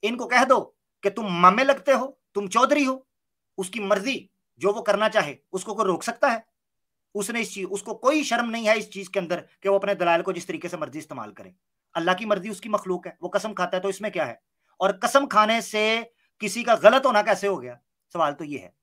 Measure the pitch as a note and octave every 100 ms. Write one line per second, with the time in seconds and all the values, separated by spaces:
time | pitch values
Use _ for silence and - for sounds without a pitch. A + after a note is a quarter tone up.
0 | G#3 A#3+ A#3+ B3 B3+ B3 - _ _ _
1 | G3+ F#3+ G#3 F3 F3+ G3+ C4+ C#4 - B3+
2 | C4 - _ - G3+ A3 B3+ D4 C4+ C4
3 | _ _ _ _ _ - F#3 A#3 G3+ G3
4 | G#3+ B3+ - _ _ _ E3+ G#3+ G#3+ G3
5 | G#3+ G#3+ D3+ B2 _ F#3 F3+ G#3 G#3 E3+
6 | - - C#4+ A3+ - _ _ _ _ _
7 | _ G#3 G3 A#3 A3 G3+ F#3 G3 G#3 G#3+
8 | B3 D#4 C#4+ A#3 A#3+ A3+ A3 A3 G3+ F#3+
9 | F#3 G3+ F3 F3 - _ G3 G3 G3 G3
10 | F3 E3+ F3+ F3 E3+ E3 F3 F3 D3 C#3
11 | - C3+ G#2+ G2+ F#2+ _ _ _ _ -
12 | E3 F#3 A3+ G3+ F#3 F#3+ A3 G#3 F#3+ F3+
13 | F3+ - - G3+ G#3 F#3 F3+ F#3 G3 F#3+
14 | G#3+ F#3 C#3+ A2+ _ _ _ _ F#3+ F#3+
15 | A#3+ C#4 C#4 G3+ G#3+ A3+ - G#3+ G#3+ A3+
16 | A3+ _ _ _ G#3+ G3+ A#3 A3 F3+ B3+
17 | C4 G#3+ G#3 F#3+ G3+ F3+ B2 B2 _ _
18 | _ F3 D#3 C#3+ D#3 C#3 F#2 _